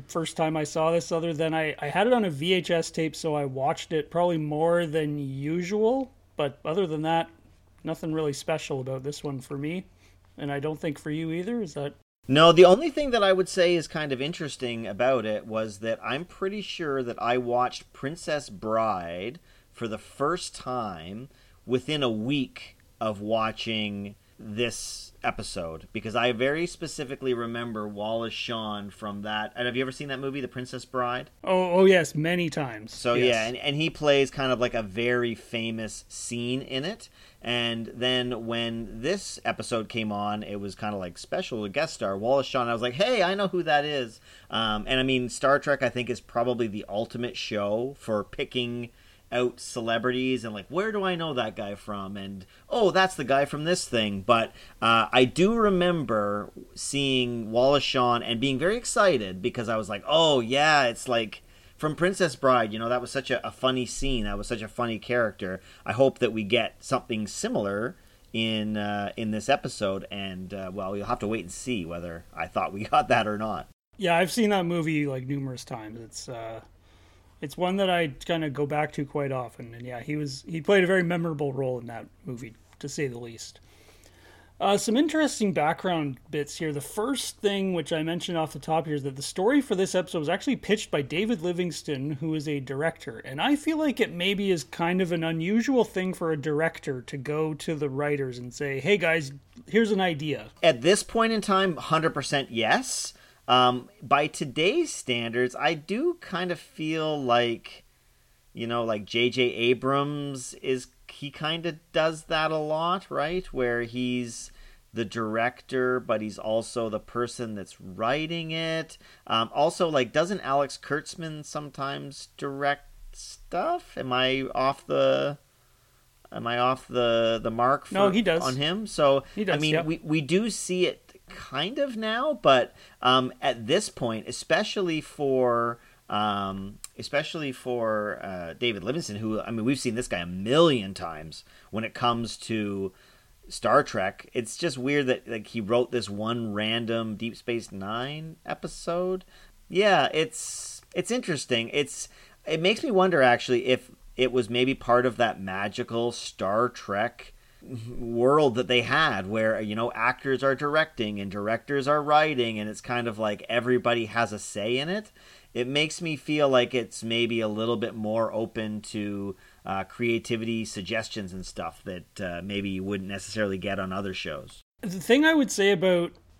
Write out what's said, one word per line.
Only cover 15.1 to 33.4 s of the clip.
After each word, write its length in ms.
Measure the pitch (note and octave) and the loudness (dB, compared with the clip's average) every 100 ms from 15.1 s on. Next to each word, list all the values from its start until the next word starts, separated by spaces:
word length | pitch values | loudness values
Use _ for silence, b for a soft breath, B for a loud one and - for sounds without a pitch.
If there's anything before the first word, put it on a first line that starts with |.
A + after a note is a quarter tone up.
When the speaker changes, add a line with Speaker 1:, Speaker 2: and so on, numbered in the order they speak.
| C3 G#2+ | 2 2
Speaker 2:
it 220 | G#2+ A2 | -2 -4
was 320 | A2 A2 G2 | -4 -4 -4
that 180 | A2+ A2 | -4 -4
I'm 200 | G#2+ C3+ | -4 -4
pretty 380 | F3+ - F#3+ G#3 | -6 -6 -4 -4
sure 400 | F#3 - D#3+ C3+ | -8 -6 -2 -2
that 180 | A#2+ - | -2 -2
I 160 | A#2 B2 | 0 2
watched 560 | A#2+ B2 B2 - - | 2 2 2 -2 -16
Princess 560 | - C3+ E3 - D3+ - | -10 -8 -6 -4 -4 -6
Bride 920 | F#2+ A2 A2 A2 F#2 E2+ F2 G#2 D#3 b b b | -8 0 2 2 0 -4 -6 -8 -10 b b b
for 160 | - A#2 | -8 -6
the 100 | G#2+ | -8
first 560 | - - C#3 F3 - | -10 -2 -2 -2 -6
time 760 | - C3 B2+ G#2+ E2 E2 G#2 C3+ b b b - | -10 -6 -4 -4 -8 -10 -12 -14 b b b -2
within 380 | B2+ B2+ D3+ | -2 0 0
a 40 | C3+ | 0
week 680 | G#2+ A#2 C#3+ B2+ - - - _ - | 0 0 0 -2 -8 -20 -20 _ -6
of 200 | A2 G2+ | -4 -4
watching 920 | G#2 A2 A2 A2 A#2 A2 G#2 G2+ G2+ G#2 b - | 0 2 2 -2 -4 -2 -2 -4 -8 -14 b -18
this 760 | A2 G#2+ A#2+ - - - - - | -8 -2 -2 -4 -10 -12 -16 -6
episode, 640 | A#2+ A#2 G#2+ G2 E2 D#2+ - | -4 -4 -6 -8 -8 -10 -10
because 240 | A2 G#2+ A2+ | -8 -4 0
I 160 | B2 | 2
very 340 | A2+ C3 D#3 E3+ | 2 0 0 -4
specifically 680 | - D#3+ - C3 C3+ C3 | -6 -10 -8 -10 -4 -2
remember 540 | A#2+ A#2 A#2+ A#2 A2 G#2 | -2 -2 -6 -6 -6 -6
Wallace 480 | G#2 G#2+ A2+ A2+ | -6 -4 -2 -4
Shawn 560 | - - A2+ G#2+ G#2 G2+ | -6 -6 -4 -4 -6 -10
from 320 | - G#2+ G2+ | -10 -8 -6
that. 300 | G#2+ G#2+ G#2+ | -4 -4 -4
And 120 | - B2 | -4 -4
have 100 | A#2+ | -2
you 60 | |
ever 100 | C3 | -4
seen 160 | C3 C#3+ | -6 -8
that 100 | C3 | -6
movie, 220 | C#3 C#3 | -6 -6
The 80 | B2 | -8
Princess 360 | - B2+ B2+ | -8 -10 -12
Bride? 460 | - C3 B2 B2 - _ | -6 -4 -2 -4 -8 _
Speaker 1:
Oh, 360 | - F#3 F3+ F3 | 0 2 4 6
oh 40 | |
yes, 320 | F#3+ F#3 D#3 D3+ | 8 8 4 -2
many 340 | D#3+ F3+ E3 | 0 0 -2
times. 420 | D#3+ C3+ G#2+ A2+ | -4 -6 -8 -14
Speaker 2:
So 220 | - B2 | -4 0
Speaker 1:
Yes. 120 | A#2+ B2+ | 4 4
Speaker 2:
yeah, 200 | A#2 | 4